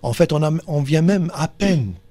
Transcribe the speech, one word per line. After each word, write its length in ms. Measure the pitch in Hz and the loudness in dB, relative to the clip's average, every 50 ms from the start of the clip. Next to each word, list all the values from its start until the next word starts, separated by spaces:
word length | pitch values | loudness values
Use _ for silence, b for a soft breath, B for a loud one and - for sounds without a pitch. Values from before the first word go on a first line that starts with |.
en 140 | B 120 117 | B -2 0
fait, 180 | - 170 - | 2 2 2
on 100 | 151 151 | 2 0
a, 80 | 156 151 156 170 - | 0 0 -2 -2 -4
on 140 | 185 151 147 | -4 -4 -2
vient 220 | 139 135 156 160 | 0 0 2 2
même 280 | 165 180 202 190 165 170 - | 4 4 2 2 0 -2 -4
à 120 | 147 160 | -4 -6
peine, 460 | - - - 202 202 180 147 113 95 87 - - - | -6 -4 -2 0 0 0 0 0 -4 -6 -12 -16 -20